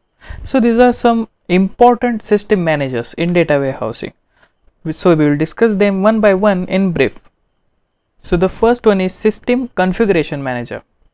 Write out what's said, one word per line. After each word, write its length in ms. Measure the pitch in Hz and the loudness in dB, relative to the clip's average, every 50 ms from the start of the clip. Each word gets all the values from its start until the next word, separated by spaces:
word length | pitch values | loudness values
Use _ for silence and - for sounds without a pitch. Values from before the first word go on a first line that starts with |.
| _ _ _ _ - - - - - | _ _ _ _ -20 -18 -16 -16 -8
So 160 | - - 269 | -2 0 2
these 180 | 220 240 226 | 2 2 4
are 160 | 233 247 247 240 | 4 4 4 2
some 340 | - - 240 233 226 226 - _ _ _ | 2 0 0 0 0 -4 -6 _ _ _
important 760 | - 175 185 196 190 - - 240 247 240 - - 240 233 214 - | 0 0 2 2 0 2 4 4 4 4 2 0 -4 -4 -6 -2
system 400 | - 208 208 208 - 214 185 175 | 0 -2 -2 0 0 -2 0 0
managers 500 | 165 156 147 143 135 127 117 117 - - | 0 -2 -2 -2 -4 -4 -6 -6 -6 -6
in 200 | - 170 175 175 | -4 -4 0 0
data 260 | 175 165 156 151 139 | 0 2 2 0 0
warehousing. 540 | 139 135 131 - 120 110 117 - - - - _ _ _ _ _ _ _ _ _ _ _ _ _ - 160 | 0 -4 -4 -6 -8 -8 -8 -8 -12 -12 -14 _ _ _ _ _ _ _ _ _ _ _ _ _ -10 -10
So 260 | 156 - - 185 170 | -8 0 2 2 4
we 100 | 156 151 | 4 4
will 100 | 147 147 | 2 2
discuss 380 | 147 156 156 - - 226 226 214 | 0 -2 -6 -2 0 0 0 2
them 260 | 190 208 202 196 190 | 2 0 0 0 2
one 180 | 190 214 226 220 | 0 0 2 2
by 140 | 208 208 190 | 2 2 2
one 320 | 185 208 214 190 180 180 | 2 2 0 0 0 -2
in 260 | - - 190 196 185 | -2 -2 0 0 0
brief. 220 | 165 156 135 107 - - - _ _ _ _ _ _ _ _ _ _ _ _ _ _ _ _ _ _ _ - | 0 0 -2 -2 -2 -8 -16 _ _ _ _ _ _ _ _ _ _ _ _ _ _ _ _ _ _ _ -6
So 120 | - 185 | -4 -2
the 140 | 170 190 185 | 0 0 -2
first 360 | - - - 233 247 240 - | -2 0 0 0 0 2 2
one 140 | 220 202 190 | 0 2 2
is 120 | 185 185 - | 0 -4 -4
system 540 | - - 214 208 - - - 247 254 269 240 - | -2 -2 -2 -2 -2 -4 -2 -2 -2 -4 -4 -4
configuration 680 | - 170 185 180 - 233 196 202 165 143 - 160 143 | -2 -2 0 0 0 0 0 2 0 -2 -2 -6 -8
manager. 400 | 139 131 127 120 120 - - 113 - _ _ _ _ _ | -6 -6 -6 -6 -8 -10 -12 -14 -14 _ _ _ _ _